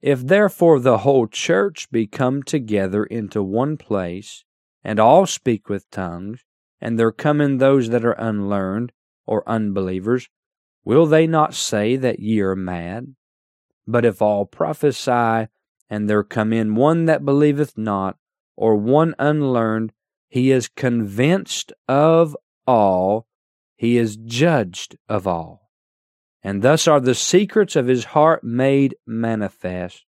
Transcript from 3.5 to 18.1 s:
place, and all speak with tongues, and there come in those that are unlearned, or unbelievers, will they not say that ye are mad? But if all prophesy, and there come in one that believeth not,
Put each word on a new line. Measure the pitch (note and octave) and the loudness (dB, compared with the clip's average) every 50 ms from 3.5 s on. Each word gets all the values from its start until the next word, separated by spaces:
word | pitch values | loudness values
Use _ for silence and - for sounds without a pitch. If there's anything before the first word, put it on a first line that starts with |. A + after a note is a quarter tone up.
| G2 A2+ B2+ D3 D#3 D3 | -2 -2 -2 -2 -4 -8
place, | - _ A2 G2 F#2 F2 F2 F#2+ G#2 - - - _ _ _ _ _ _ _ _ _ | -6 _ -4 -4 -4 -6 -8 -12 -14 -16 -20 -20 _ _ _ _ _ _ _ _ _
and | - A2 G#2 | -6 0 4
all | A2 A#2 C#3+ F3+ G3 | 6 6 6 6 4
speak | E3+ - - _ C3 A#2 G2+ _ - | 2 -4 -6 _ -4 -4 -4 _ -8
with | G2+ G2 _ _ | -8 -8 _ _
tongues, | - - F#2 F2 E2+ F2 F#2 G2+ A2+ B2 _ _ _ _ _ _ _ _ | -10 -8 -8 -8 -8 -10 -12 -14 -14 -16 _ _ _ _ _ _ _ _
and | - A2 A#2 | -8 -6 -2
there | A2+ A2+ A2+ | 0 0 0
come | - - - D3+ D3 D3 | 0 -2 -2 0 0 2
in | D3 C#3+ C#3 | 0 0 0
those | B2+ C3 C3+ C#3 C#3 B2 A2+ | 2 2 4 4 2 2 0
that | A#2 A#2+ A2+ | -2 0 0
are | A#2 | 0
unlearned, | - - A2+ A2+ G#2+ G#2 G2+ G2 G2+ G2+ F#2+ F#2 F#2+ A2 A#2+ A#2+ _ _ _ _ _ _ _ | -2 -2 -4 -4 -4 -4 -2 -2 -2 -2 -2 -4 -4 -6 -8 -10 _ _ _ _ _ _ _
or | - A2 G#2+ - - | -4 -4 -4 -2 -2
unbelievers, | A2+ A2+ G#2+ G#2 G2 G2 F#2+ F#2 F#2 F#2 F#2 A2 B2+ B2+ - _ _ _ _ _ _ _ _ _ _ _ _ | -4 -2 -2 -4 -4 -4 -4 -4 -6 -6 -2 -2 -2 -2 -2 _ _ _ _ _ _ _ _ _ _ _ _
will | - A2+ D3 E3+ | 2 4 4 4
they | D3+ D3+ D#3 E3 | 6 4 4 4
not | D#3+ E3 D#3 D3+ D#3 - | 4 2 2 0 0 -2
say | - - - - G#2 G#2 A2 B2 | -8 -6 -4 -2 -2 0 0 -2
that | C3+ C3 B2 - - | 0 -2 -2 -4 -4
ye | G2+ G#2+ A2 G#2+ | -4 -2 0 0
are | G2 F#2+ F#2+ | 0 -2 -2
mad? | G2 F#2+ F2+ F2+ F2 E2+ F2 F#2 A2+ B2+ C3 C3 _ _ _ _ _ _ _ _ _ _ _ _ _ _ - | -4 -6 -6 -8 -8 -8 -10 -10 -12 -14 -16 -20 _ _ _ _ _ _ _ _ _ _ _ _ _ _ -2
But | A2 A#2+ A2+ | -2 2 2
if | A#2 G2+ - | 2 0 2
all | A2 G#2 G#2 G2+ G2+ | 0 0 0 0 -4
prophesy, | - - - - D#3 D3+ - - D3 B2 - - - B2 A#2+ A#2+ A2+ A2+ A2+ A2 A2 _ _ _ _ _ _ _ _ | -6 -4 -4 -4 -4 -4 -2 -2 -2 -2 -2 -2 -2 0 0 2 0 0 -2 -2 -6 _ _ _ _ _ _ _ _
and | G#2+ G#2+ G#2 G#2 | -8 -6 -2 0
there | G#2+ G#2 | 0 0
come | G2+ _ - A#2 G#2+ A2 | 0 _ -4 -2 -2 0
in | A2+ A2+ A2 G#2+ G#2+ | 0 -2 -2 -2 0
one | A2 C3 D3+ E3 E3+ E3 | 2 2 2 2 2 2
that | D#3+ D#3 C#3+ C#3+ | 0 0 0 0
believeth | C#3 C#3 C#3+ D3+ D3+ C#3+ C#3+ D3+ C3+ _ | 0 2 2 4 2 2 0 -4 -6 _
not, | - A2 A2 G2+ G2 F#2+ F#2+ | -8 -6 -4 -4 -2 -4 -6